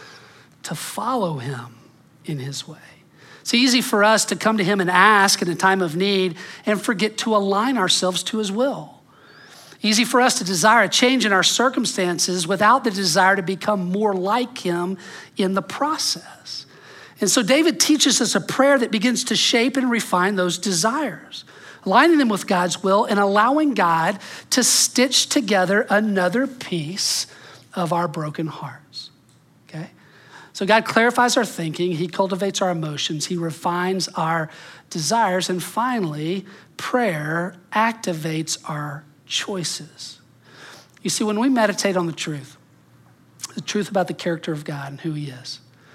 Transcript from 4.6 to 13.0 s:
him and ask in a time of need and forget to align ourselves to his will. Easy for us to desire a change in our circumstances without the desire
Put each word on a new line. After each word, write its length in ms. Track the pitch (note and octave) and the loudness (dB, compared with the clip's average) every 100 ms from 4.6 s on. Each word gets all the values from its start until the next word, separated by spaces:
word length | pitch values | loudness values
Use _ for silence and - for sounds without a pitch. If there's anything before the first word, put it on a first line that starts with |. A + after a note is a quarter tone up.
him 160 | F3+ G3+ | 2 2
and 100 | F3+ | 2
ask 520 | F3+ G3+ G#3 G3 - | 6 6 8 4 2
in 60 | F3 | 0
a 40 | |
time 280 | D#3+ F#3+ F#3+ | 2 2 2
of 120 | F3 | 0
need 440 | E3 G3 G3 F#3 D#3+ - - | 0 0 2 0 -4 -14 -8
and 160 | - G#3 | -4 -2
forget 380 | - F#3+ G#3+ G#3+ | -2 -2 -2 -2
to 180 | A#3 G#3 | 0 2
align 400 | G3 G3 B3 B3 | 2 0 0 0
ourselves 460 | F#3 - F#3 F3+ | 2 2 0 -2
to 160 | - A3 | -4 -4
his 120 | G#3 | -4
will. 520 | G3+ C4+ F#3 D3+ - _ _ - - - - - - | 0 -2 -2 -10 -20 _ _ -20 -20 -20 -20 -20 -4
Easy 240 | G#3 A3 A#3+ | 0 0 2
for 160 | B3+ | 4
us 160 | B3+ - | 2 2
to 60 | |
desire 400 | F#3 F3+ G#3+ A#3 | -2 2 4 6
a 40 | G3 | 4
change 380 | - B3 C4 G#3 | 4 4 4 4
in 60 | |
our 80 | F#3+ | 4
circumstances 1040 | F3 - B3+ B3+ G#3 - F3+ E3 - F3+ E3 | 2 2 2 0 -2 -2 -2 0 -2 -2 -2
without 380 | F#3+ G#3+ C4 | 2 4 4
the 60 | B3 | 2
desire 460 | F#3+ | -2